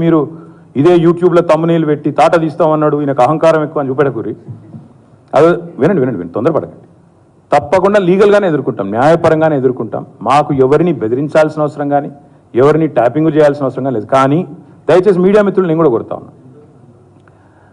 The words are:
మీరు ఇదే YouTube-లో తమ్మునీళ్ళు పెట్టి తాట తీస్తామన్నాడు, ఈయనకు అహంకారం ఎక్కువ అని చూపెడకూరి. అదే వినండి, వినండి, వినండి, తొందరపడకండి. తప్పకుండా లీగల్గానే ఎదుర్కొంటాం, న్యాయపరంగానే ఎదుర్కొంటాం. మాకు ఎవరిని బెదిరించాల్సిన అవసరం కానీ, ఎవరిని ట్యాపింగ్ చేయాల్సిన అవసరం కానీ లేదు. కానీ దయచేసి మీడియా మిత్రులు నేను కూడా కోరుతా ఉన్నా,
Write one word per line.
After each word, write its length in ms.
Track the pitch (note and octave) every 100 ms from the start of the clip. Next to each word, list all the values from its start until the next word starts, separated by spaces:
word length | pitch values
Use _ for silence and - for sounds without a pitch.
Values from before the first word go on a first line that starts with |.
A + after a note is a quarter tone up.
| E3
మీరు 140 | D#3+ C#3 - - - _ B2+
ఇదే 120 | D#3+ F3 E3
YouTube-లో 360 | E3+ F3+ E3+ E3
తమ్మునీళ్ళు 360 | D#3 E3 E3 D3+
పెట్టి 180 | D3 D3+ C#3
తాట 140 | D#3+ E3+
తీస్తామన్నాడు, 540 | D#3+ - D#3+ D#3 D3+ D3
ఈయనకు 200 | C#3+ B2+ B2
అహంకారం 360 | D#3 E3 D#3 D3+
ఎక్కువ 140 | D#3
అని 80 | C3+
చూపెడకూరి. 420 | C3 C#3 A2 G2+ - - - - - - _ _ _ _ C#3
అదే 120 | E3 E3+ - -
వినండి, 180 | D3+ F3+
వినండి, 160 | B2+ F2
వినండి, 140 | E2+ G#2
తొందరపడకండి. 500 | C#3+ C#3 F#2 - - _ _ _ _ _ _
తప్పకుండా 460 | D3 - F#3 G3 G#3 F3
లీగల్గానే 380 | F#3+ G#3 G3+ F#3+
ఎదుర్కొంటాం, 360 | D3 C3 A2 G2 A2
న్యాయపరంగానే 600 | C#3+ E3 E3 D#3 D#3+ C#3+
ఎదుర్కొంటాం. 420 | B2+ A#2+ A2 - - - A2
మాకు 220 | C#3+ D3 C#3 C3
ఎవరిని 260 | D3+ F3 C3+
బెదిరించాల్సిన 580 | A2 B2 D3 D#3 D#3 D3+ D3+
అవసరం 220 | C#3+ C#3+
కానీ, 160 | C#3+ D3+ - - _ _ A2+
ఎవరిని 260 | C#3+ D3+ D#3 A#2+
ట్యాపింగ్ 320 | A#2+ D3 D#3+ D3+
చేయాల్సిన 280 | D3 C#3+ C3
అవసరం 160 | B2+ C3+
కానీ 80 | A2+
లేదు. 100 | G#2 C3+
కానీ 240 | C3+ D#3 F3+ - - - -
దయచేసి 300 | F3 G3+ F3+ F#3
మీడియా 160 | G#3 G3+
మిత్రులు 220 | G3 F3+
నేను 80 | D#3+
కూడా 100 | D#3 A2
కోరుతా 180 | - -
ఉన్నా, 120 | - - - - - _ - _ _ _ _ _ _ _ _